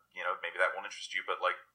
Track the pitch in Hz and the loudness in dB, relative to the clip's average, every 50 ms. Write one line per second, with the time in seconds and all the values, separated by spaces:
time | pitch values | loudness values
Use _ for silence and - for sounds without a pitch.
0 | - _ - 90 87 90 95 - 87 87 85 90 92 87 - 95 101 104 - - | -18 _ -8 -4 -2 -2 -2 -2 -2 -2 2 4 4 4 4 2 -4 -6 -8 -8
1 | - - 98 95 - 92 90 - 92 90 92 - - - _ | -8 -6 -4 -4 -2 -2 0 2 2 2 2 0 -6 -16 _